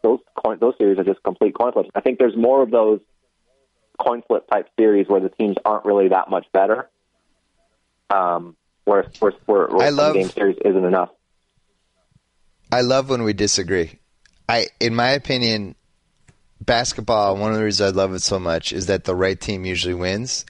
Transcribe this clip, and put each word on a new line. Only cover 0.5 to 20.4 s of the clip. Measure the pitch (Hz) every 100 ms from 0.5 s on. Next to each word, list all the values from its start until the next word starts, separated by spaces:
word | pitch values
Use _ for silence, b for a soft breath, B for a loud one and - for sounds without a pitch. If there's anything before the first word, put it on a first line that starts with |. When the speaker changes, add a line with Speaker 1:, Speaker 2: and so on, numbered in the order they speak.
| 98
Speaker 1:
those | 117 -
series | 101 95
are |
just | 92 95
complete | 101 92 104
coin | - 123
flips. | 107 95
I | -
think | 131 127
there's | 123 107
more | 117 135
of | 120
those | 117 107 107 _ _ _ _ _ _ _ _ _ -
coin | 135 120 -
flip | 113 -
type | 104 - -
series | 110 101 98
where | 98
the | 95
teams | - 107 95
aren't | 104 107
really | 104 101 95
that | 92 95
much | 95 -
better. | 95 98 113 - _ _ _ _ _ _ _ _ _ _ _ -
Um, | 98 90 85 85 - _ _
where, | - 101 92 -
where, | 104 - -
where, | 101 85
where | 92 139
Speaker 2:
I |
Speaker 1:
some | 143
Speaker 2:
love | 151
Speaker 1:
game | 98 92
series | - 101 90
isn't | 101 95
enough. | 92 92 87 _ _ _ _ _ _ _ _ _ _ _ _ _ _ _ -
Speaker 2:
I | 120
love | 123 131 135
when | 127
we | 110
disagree. | 101 101 - 87 92 80 - _ _ _ _ -
I, | 117 - -
in | 117
my | 117 123
opinion, | 143 - 127 120 110 98 - _ _ _ _ _ _ _ -
basketball, | - 117 123 - 113 110 101 98
one | 107
of | 110
the |
reasons | 107 101 98
I | 95
love | 95
it | 92
so | - 95
much | 90 82 -
is | 92 92
that | 95
the | - 92
right | 95 95
team | - 95
usually | 92 90 90
wins, | 90 90 101 131 -